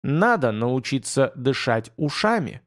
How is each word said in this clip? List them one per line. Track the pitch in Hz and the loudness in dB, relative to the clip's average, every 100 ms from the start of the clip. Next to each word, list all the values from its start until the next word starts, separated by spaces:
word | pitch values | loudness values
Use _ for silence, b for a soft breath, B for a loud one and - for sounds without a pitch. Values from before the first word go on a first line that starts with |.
«Надо | 117 151 220 226 127 | 0 2 4 4 2
научиться | 107 120 131 123 135 - - 135 - | 0 0 -2 -2 -4 -2 0 0 0
дышать | 127 131 - 113 - - | -2 0 0 0 -2 -4
ушами» | 147 - 214 226 131 - | -4 0 0 0 -2 -8